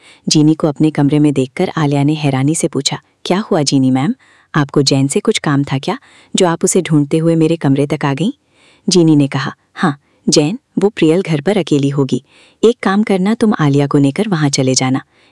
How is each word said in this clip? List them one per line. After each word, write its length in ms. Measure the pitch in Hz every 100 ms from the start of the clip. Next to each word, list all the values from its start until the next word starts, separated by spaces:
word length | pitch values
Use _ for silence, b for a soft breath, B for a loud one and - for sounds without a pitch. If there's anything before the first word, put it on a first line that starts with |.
| b b b
जीनी 260 | 156 151
को 140 | 156 165
अपने 220 | 143 156
कमरे 280 | 151 143 151
में 140 | 151
देखकर 380 | 139 131 - 185 -
आलिया 260 | 147 143
ने 120 | 143
हैरानी 400 | 156 147 131 139
से 140 | 160 165
पूछा, 320 | 135 139 151 - _
"क्या 140 | - 180
हुआ 240 | 220 180
जीनी 280 | 143 139 131
मैम, 240 | 131 151 254 b b b
आपको 280 | 151 139 151
जैन 260 | 139 139 139
से 120 | -
कुछ 180 | - -
काम 260 | 165 139
था 140 | 143 135
क्या, 200 | 160 208 b b b -
जो 100 | 180
आप 180 | 165
उसे 180 | 190 196
ढूंढते 360 | 160 156 143 160
हुए 160 | 165
मेरे 220 | 165 160 165
कमरे 300 | 143 135 143
तक 180 | 151
आ 100 | 147
गईं?" 180 | 139 190 - b b b b b
जीनी 280 | 180 160 151
ने 120 | 139
कहा, 260 | 139 139 - _
"हाँ, 260 | - 175 143 _ _ -
जैन, 300 | - 151 233 _ -
वो 100 | 196
प्रियल 340 | - 160 170
घर 180 | 180 156
पर 180 | 143 202
अकेली 300 | 151 147 139
होगी। 360 | 139 135 - - b b b
एक 120 | 220 -
काम 200 | 196 196
करना, 320 | 214 190 190
तुम 200 | 226 214 -
आलिया 280 | 147 139 143
को 120 | 147
लेकर 300 | 139 135 220
वहाँ 220 | 165 147
चले 240 | 135 131
जाना। 280 | 131 131 131 - b b